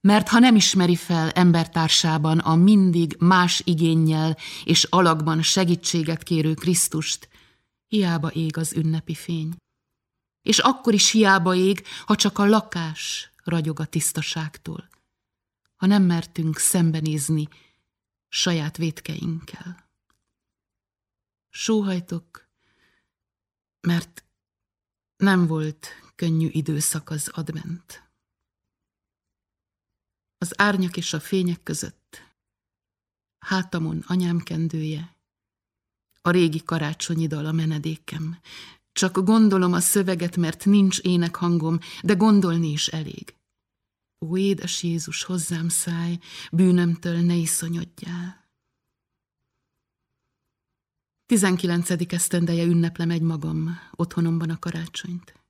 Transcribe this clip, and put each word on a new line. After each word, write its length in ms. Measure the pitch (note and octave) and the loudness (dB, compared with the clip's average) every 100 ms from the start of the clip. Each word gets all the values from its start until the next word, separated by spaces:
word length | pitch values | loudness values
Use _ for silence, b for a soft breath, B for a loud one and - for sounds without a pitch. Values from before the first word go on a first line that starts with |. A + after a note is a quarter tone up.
Mert 260 | F#3+ G#3 G#3 | 6 4 4
ha 120 | A#3 | 6
nem 160 | B3 A3 | 8 6
ismeri 400 | - F#3+ F3 F3 | 4 2 2 2
fel 340 | - E3+ D#3+ | 0 -2 0
embertársában 1080 | - F3 E3+ E3 E3+ D#3+ - E3+ D#3 D#3 D#3+ | 4 6 6 0 -2 0 2 2 0 2 0
a 160 | - D#3+ | 2 4
mindig 600 | F#3 G#3 F#3 E3+ E3 - | 6 6 6 2 0 2
más 420 | E3+ F#3 F3 - - | 4 6 4 0 -2
igénnyel 720 | E3 E3 D#3+ D#3+ D#3 D#3+ D#3 B B | 0 2 4 4 2 0 -4 B B
és 200 | - E3+ | 0 2
alakban 580 | - F3 F3 D#3+ D#3 D#3+ | 4 4 4 4 0 0
segítséget 840 | D#3+ F#3+ F3 F3 - E3+ D#3 E3 | 0 0 2 0 0 -2 -2 -6
kérő 300 | - E3 D#3 | -2 0 0
Krisztust, 760 | D#3 E3+ F3 - D#3+ D3+ - - b b b b _ _ | -2 0 0 0 -4 -6 -8 -12 b b b b _ _
hiába 420 | G#3+ F#3 E3 D#3 | -2 0 0 -4
ég 280 | D#3+ D#3+ E3 | -4 -4 -4
az 160 | D#3+ | -4
ünnepi 420 | - D#3+ D#3+ - D#3+ | -2 -2 -2 -6 -10
fény. 400 | - E3 D#3 E3+ _ _ _ _ _ _ _ _ | -8 -6 -6 -10 _ _ _ _ _ _ _ _
És 180 | - G#3 | 0 2
akkor 340 | C4 C4 A#3+ | 2 2 0
is 180 | G#3 - | 2 4
hiába 440 | A3 G#3 F#3+ F3 F#3 | 4 4 4 2 2
ég, 300 | F#3+ G3 B B - | 2 0 B B -2
ha 100 | G#3 | 0
csak 220 | G#3 - | 0 2
a 80 | G3+ | 4
lakás 840 | G#3+ G#3+ F3 E3 D#3 - - - _ | 4 0 -8 -8 -8 -10 -10 -12 _
ragyog 360 | - E3+ D#3 D3+ | -4 -2 -2 -6
a 60 | D#3 | -4
tisztaságtól, 1040 | D#3+ - - D#3 E3 D3+ - - D#3+ - _ _ _ _ _ _ _ _ _ | -4 -4 -4 -6 -6 -8 -10 -14 -14 -16 _ _ _ _ _ _ _ _ _
ha 100 | F#3 | 2
nem 180 | G#3 | 4
mertünk 540 | F#3 E3+ - - D#3+ D3+ | 4 2 -4 -4 -4 -2
szembenézni 880 | - F#3 E3 D#3+ D#3 D3+ C#3 D#3+ D3+ b b b _ _ _ _ _ | 0 2 2 2 -2 -4 -2 -2 -4 b b b _ _ _ _ _
saját 500 | - - E3+ D3+ D#3+ | -4 -2 -2 -4 -4
vétkeinkkel. 1120 | E3 - - D#3 - D#3+ - - F3+ F3 _ _ _ _ _ _ _ _ _ _ _ _ _ _ _ _ _ | -6 -6 -12 -8 -8 -8 -10 -18 -18 -18 _ _ _ _ _ _ _ _ _ _ _ _ _ _ _ _ _
Sóhajtok, 1000 | - - A3 G3 F3+ F3 E3+ _ - _ _ _ _ _ _ _ _ _ _ _ _ _ _ F3+ | -8 0 0 0 -4 -6 -12 _ -20 _ _ _ _ _ _ _ _ _ _ _ _ _ _ -2
mert 380 | E3+ - - _ _ _ _ _ _ _ _ _ _ | -2 -4 -20 _ _ _ _ _ _ _ _ _ _
nem 320 | G3 F#3 E3+ | 2 4 2
volt 400 | D#3+ D#3 D3+ - B B - | 0 -6 -10 -18 B B -6
könnyű 320 | E3+ D#3+ E3 | -2 0 0
időszak 580 | D#3+ D3+ D3+ D#3+ D#3 - | -2 -4 -4 -4 -6 -8
az 180 | D#3 - | -10 -8
advent. 840 | - D#3 D#3 - F3 _ - _ _ _ _ _ _ _ _ _ _ _ _ _ _ _ _ _ _ _ _ _ _ _ _ | -8 -10 -10 -10 -12 _ -20 _ _ _ _ _ _ _ _ _ _ _ _ _ _ _ _ _ _ _ _ _ _ _ _
Az 220 | F3 - | -10 0
árnyak 380 | G3+ G3 F3+ F3 | 0 2 -2 -4
és 160 | - | -6
a 60 | D#3 | -8
fények 440 | - F#3+ F3 E3+ | -4 -2 -2 -4
között 680 | - D#3 - _ _ - _ _ _ _ _ _ _ _ _ _ _ _ | -8 -8 -10 _ _ -20 _ _ _ _ _ _ _ _ _ _ _ _
hátamon 640 | - F#3+ F3+ F3 D#3+ D#3+ - | -4 -4 -2 -4 -4 -6 -4
anyám 320 | F#3 F3 E3+ | -2 0 -2
kendője, 800 | - D#3+ E3 D#3+ D#3 D#3 E3+ _ _ _ _ _ _ _ _ _ _ _ | -4 -4 -4 -4 -6 -8 -12 _ _ _ _ _ _ _ _ _ _ _
a 80 | F3 | 0
régi 340 | F3+ E3+ D#3 | 2 2 0
karácsonyi 640 | - E3 D3+ D#3+ - D#3+ D#3+ | -4 -4 -4 -6 -6 -4 -4
dal 180 | D3 D#3 | -4 -4
a 60 | |
menedékem. 880 | D#3+ D#3+ D3+ D#3+ D#3 - D#3+ D#3+ E3+ B B B B _ | -2 -2 -4 -6 -10 -12 -10 -10 -12 B B B B _
Csak 320 | - F#3 F#3 | -4 -2 0
gondolom 500 | F#3+ A3+ G#3+ F#3+ F3+ | 4 6 6 6 2
a 60 | F3 | 0
szöveget, 560 | - G3+ F#3+ F3 F3 F3 | 0 0 0 -2 -2 -2
mert 280 | E3 D#3+ G3+ | -2 0 4
nincs 340 | G3+ F#3+ - | 6 4 2
énekhangom, 800 | F3+ F3 E3+ - F3 E3+ D#3+ E3 B B | 0 2 0 -2 0 0 0 -2 B B
de 100 | F3+ | -2
gondolni 580 | G3 A3 G3+ F3+ E3 D#3+ | 2 6 4 4 0 -2
is 160 | D3+ - | -2 -4
elég. 480 | D#3+ D3+ - - _ _ _ _ _ _ _ _ _ | -6 -10 -14 -18 _ _ _ _ _ _ _ _ _
Ó, 180 | D#3+ F#3 | -6 -2
édes 460 | G3 F#3+ F3 - | 0 0 -4 -4
Jézus, 400 | E3+ E3 D#3 D#3 | -4 -4 -6 -10
hozzám 460 | - F3+ D#3+ E3+ E3+ | -6 -6 -6 -4 -4
szállj, 480 | - - E3+ E3+ F3 B B B | -4 -4 -4 -4 -6 B B B
bűnömtől 680 | E3 F#3 F3+ F3 E3 F3 E3+ | 2 4 4 2 -2 -4 0
ne 140 | F3 | 0
iszonyodjál. 1080 | F3 D#3+ - E3 E3+ E3+ - - F3 F3 - _ _ _ _ _ _ _ _ _ _ _ _ _ _ _ _ _ _ _ _ _ _ _ _ _ _ _ _ _ | 0 -2 -4 -4 -8 -8 -14 -12 -12 -12 -16 _ _ _ _ _ _ _ _ _ _ _ _ _ _ _ _ _ _ _ _ _ _ _ _ _ _ _ _ _
Tizenkilencedik 840 | A3+ F#3 F3+ F3+ F3 E3+ F3 E3+ | 2 2 0 0 -2 -2 -4 -4
esztendeje 520 | F3 - F3 E3+ E3+ | -4 -2 -2 0 0
ünneplem 460 | E3+ E3+ E3 E3+ E3+ | 2 2 0 -2 -4
egymagam 680 | E3+ E3 D#3+ D#3 D#3+ D#3+ E3+ - | -2 -2 -4 -6 -6 -6 -8 -14
otthonomban 580 | - E3+ - E3 E3 E3 | -8 -6 -2 -2 -2 -4
a 100 | D#3+ | -6
karácsonyt. 760 | F3 E3 E3 - - F3 - _ | -8 -10 -10 -12 -12 -12 -14 _